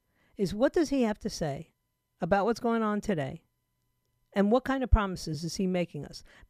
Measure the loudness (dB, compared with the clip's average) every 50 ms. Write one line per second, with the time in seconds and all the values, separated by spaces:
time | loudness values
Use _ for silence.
0 | _ _ _ _ _ _ _ -2 -2 -2 0 0 0 2 2 2 0 2 2 2
1 | 2 0 0 -2 -6 -8 -6 -4 -4 -4 -4 -6 -10 -16 _ _ _ _ _ _
2 | _ _ _ _ 0 2 2 2 2 0 -2 0 0 0 0 0 0 0 -2 -2
3 | -2 -2 -2 -2 -2 -4 -8 -12 -16 _ _ _ _ _ _ _ _ _ _ _
4 | _ _ _ _ _ _ 0 2 2 4 4 2 2 0 0 0 4 4 4 4
5 | 4 0 -4 -6 -6 -6 -6 -6 -6 -6 -4 -2 -2 0 0 0 -2 -4 -6 -12
6 | -12 -12 -14 -18 -20 -20 -20 -20 -8